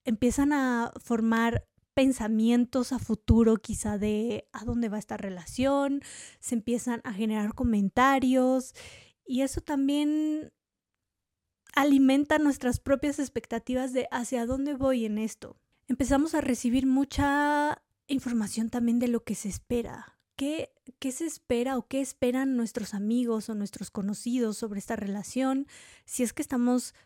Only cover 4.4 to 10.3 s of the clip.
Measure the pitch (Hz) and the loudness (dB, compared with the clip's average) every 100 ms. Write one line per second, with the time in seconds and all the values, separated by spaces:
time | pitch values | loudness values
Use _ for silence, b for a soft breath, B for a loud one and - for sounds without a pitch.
4.4 | - - 226 240 226 208 - 214 202 180 | -8 -12 -6 -2 -2 -4 -8 -10 -10 -10
5.4 | 165 - 269 277 277 277 B B B B | -8 0 2 2 0 -2 B B B B
6.4 | - 233 233 233 247 233 262 190 220 214 | -6 -4 -2 -2 -2 -6 -6 -4 -2 0
7.4 | 208 - 247 214 196 - 262 269 254 254 | -2 -2 0 2 2 4 4 4 4 4
8.4 | 254 262 247 - B B B B - 254 | 4 2 -2 -12 B B B B -6 -2
9.4 | 269 - - 285 277 294 294 302 311 | -2 -4 -4 0 2 2 2 0 0